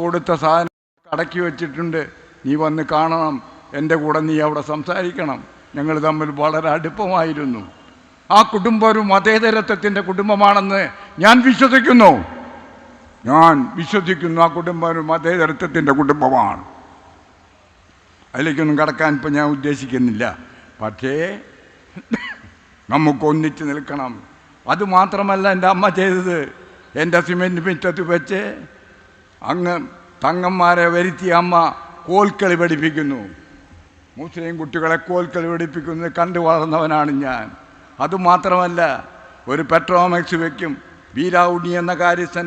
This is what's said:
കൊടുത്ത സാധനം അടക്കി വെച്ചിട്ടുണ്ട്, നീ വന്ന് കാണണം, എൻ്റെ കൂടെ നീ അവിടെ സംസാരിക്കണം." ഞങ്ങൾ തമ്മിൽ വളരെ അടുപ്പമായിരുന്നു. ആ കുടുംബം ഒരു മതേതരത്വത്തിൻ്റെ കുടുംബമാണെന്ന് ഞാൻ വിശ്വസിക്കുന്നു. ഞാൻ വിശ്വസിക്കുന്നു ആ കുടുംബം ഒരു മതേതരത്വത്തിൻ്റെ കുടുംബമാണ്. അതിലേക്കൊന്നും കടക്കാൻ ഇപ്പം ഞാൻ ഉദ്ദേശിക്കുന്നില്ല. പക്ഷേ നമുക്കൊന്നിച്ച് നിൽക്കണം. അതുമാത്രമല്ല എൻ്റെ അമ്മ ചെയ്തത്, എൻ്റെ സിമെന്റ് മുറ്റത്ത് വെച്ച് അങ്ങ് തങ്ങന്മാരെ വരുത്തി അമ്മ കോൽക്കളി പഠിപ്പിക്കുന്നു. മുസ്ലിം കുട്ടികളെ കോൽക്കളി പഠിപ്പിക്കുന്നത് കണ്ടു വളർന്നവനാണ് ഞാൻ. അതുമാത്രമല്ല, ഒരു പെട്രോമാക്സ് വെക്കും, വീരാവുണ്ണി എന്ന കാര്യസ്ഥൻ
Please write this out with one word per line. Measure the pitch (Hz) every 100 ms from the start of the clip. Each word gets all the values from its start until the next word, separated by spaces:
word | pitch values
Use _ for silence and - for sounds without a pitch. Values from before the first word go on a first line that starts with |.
കൊടുത്ത | 170 170 165 160
സാധനം | 156 165 170 _ _ _ -
അടക്കി | 151 160 180 175
വെച്ചിട്ടുണ്ട്, | 139 165 139 170 160 147 - - _
നീ | 131 151
വന്ന് | 156 156 139
കാണണം, | 156 165 165 156 131 - - - 143
എൻ്റെ | 151 160
കൂടെ | 151 156 156
നീ | 156 151
അവിടെ | 147 143
സംസാരിക്കണം." | 151 156 180 180 180 156 120 - - - 143
ഞങ്ങൾ | 151 151
തമ്മിൽ | 156 156 151 143
വളരെ | 151 156 160
അടുപ്പമായിരുന്നു. | 156 160 214 196 185 165 147 139 113 90 - - - _ _ - 196
ആ | 214
കുടുംബം | 208 226 220 220
ഒരു | 214 202
മതേതരത്വത്തിൻ്റെ | 196 214 220 220 220 208 190 208 202 185
കുടുംബമാണെന്ന് | 185 208 202 202 202 196 196 156 - - -
ഞാൻ | 202 247 254
വിശ്വസിക്കുന്നു. | 202 262 262 262 247 214 101 82 - - - - - - - - - 117
ഞാൻ | 151 165 147 117 175
വിശ്വസിക്കുന്നു | 165 208 175 165 170 165 165
ആ | 156
കുടുംബം | 170 170 165
ഒരു | 165 156
മതേതരത്വത്തിൻ്റെ | 165 165 180 156 156 170 165 143 139
കുടുംബമാണ്. | 143 151 254 131 101 - - - - - - - _ _ _ _ _ _ _ _ _ _ _
അതിലേക്കൊന്നും | 123 160 147 156 147
കടക്കാൻ | 156 131 156 143
ഇപ്പം | 151 147
ഞാൻ | 147 143
ഉദ്ദേശിക്കുന്നില്ല. | 143 135 127 127 123 107 117 82 - - - -
പക്ഷേ | 107 101 131 147 175 208 - - _ _ _ - - - 1017 807 - - _ _ -
നമുക്കൊന്നിച്ച് | 139 156 135 151 156 156 147 151
നിൽക്കണം. | 147 143 143 127 110 - - _ _ 110
അതുമാത്രമല്ല | 165 202 185 190 196 202 190 196 185
എൻ്റെ | 185
അമ്മ | 185 202 180
ചെയ്തത്, | 190 185 185 170 139 - - - - 131
എൻ്റെ | 170 170 170
സിമെന്റ് | 180 185 175 175
മുറ്റത്ത് | 175 185 175 170
വെച്ച് | 170 170 190 - - - - - - _ _ _ - 110
അങ്ങ് | 175 175 175 131 - - -
തങ്ങന്മാരെ | 139 175 180 190 175 175 170
വരുത്തി | 175 185 156 185 170
അമ്മ | 180 170 156 - - - -
കോൽക്കളി | 190 202 - 196 170
പഠിപ്പിക്കുന്നു. | 170 156 160 147 143 131 98 90 - - - - - _ _ 120
മുസ്ലിം | 160 175 165 165
കുട്ടികളെ | 151 160 160 160 -
കോൽക്കളി | 180 170 175 165
പഠിപ്പിക്കുന്നത് | 170 170 160 151 165 170 -
കണ്ടു | 170 175 165
വളർന്നവനാണ് | 160 160 156 156 151 147 139
ഞാൻ. | 135 123 110 - - - - -
അതുമാത്രമല്ല, | 151 190 175 180 190 180 180 170 160 127 - - - - -
ഒരു | 147 151
പെട്രോമാക്സ് | 165 170 180 180 175 160 170
വെക്കും, | 165 151 165 135 - - - 120
വീരാവുണ്ണി | 175 175 175 175 170 175
എന്ന | 175 175
കാര്യസ്ഥൻ | 175 175 170 175